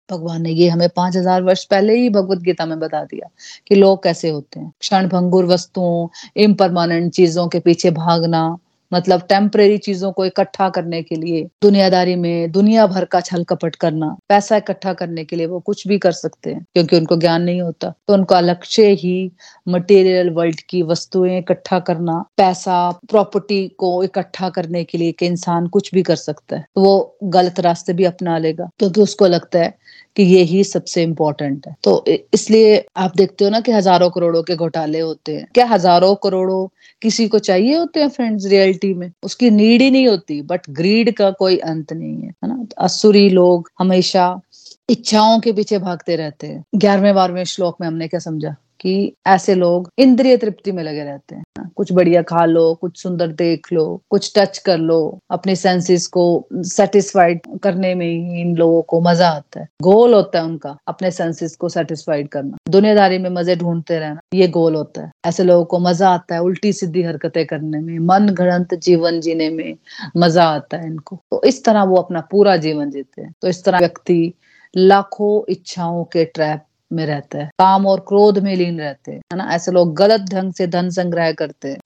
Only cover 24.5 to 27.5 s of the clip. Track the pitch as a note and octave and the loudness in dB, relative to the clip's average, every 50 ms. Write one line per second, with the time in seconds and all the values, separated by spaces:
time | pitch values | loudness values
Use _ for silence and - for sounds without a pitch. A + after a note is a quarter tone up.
24.5 | - F#3+ E3+ D#3+ F3 F3 E3 - - E3 E3+ E3 D#3+ - F3+ F3 F3 F3 - F3 | -4 -6 -6 -4 -4 -6 -6 -4 -4 -4 -2 -2 -2 -2 -2 -2 -2 -4 -2 -2
25.5 | E3+ E3+ F3 F3 G#3 G3+ F#3+ - F3 F#3 E3 - D#3+ - - D3+ D3 - _ - | -2 -2 -2 -2 -2 -2 -2 -2 0 0 2 2 0 -2 -4 -8 -12 -10 _ -12
26.5 | D3 D3+ D3 _ - G3 F#3+ G3 G3 F#3+ - - _ - G#3 F#3 E3+ F#3 F3+ F3+ | -12 -12 -10 _ 0 2 4 4 4 4 0 -2 _ -10 -4 0 2 2 2 2